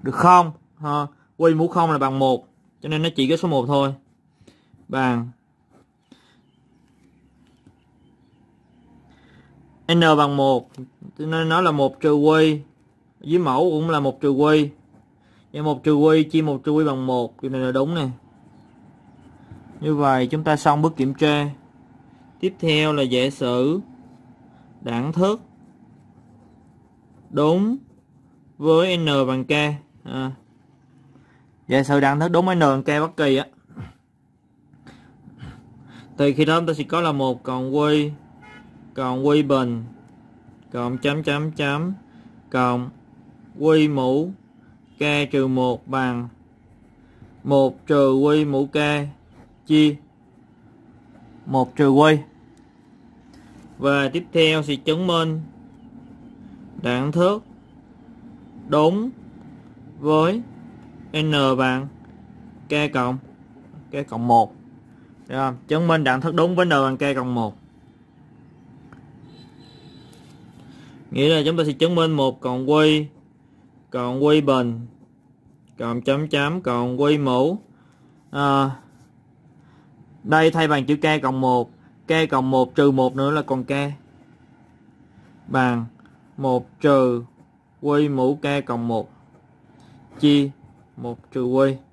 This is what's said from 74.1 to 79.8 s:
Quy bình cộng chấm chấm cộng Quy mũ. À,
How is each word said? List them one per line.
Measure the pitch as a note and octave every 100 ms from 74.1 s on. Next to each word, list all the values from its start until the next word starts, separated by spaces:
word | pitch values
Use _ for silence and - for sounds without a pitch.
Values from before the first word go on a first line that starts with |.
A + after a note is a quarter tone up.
| C3 D3
Quy | D3+
bình | C#3 C3 A#2+ A#2 A#2+ - _ _ _ _ _ _ _ -
cộng | A#2 A#2
chấm | A#2+ C#3 D3+
chấm | D3 C#3+ F3+
cộng | D3+ A#2+ B2 B2+
Quy | C#3+ D3+
mũ. | C#3 B2 C#3+ G#3 - _ _ _ _ _ _
À, | C#3+ C#3+ C#3 C3+ C3 - _ - _ _ _ _ - _ _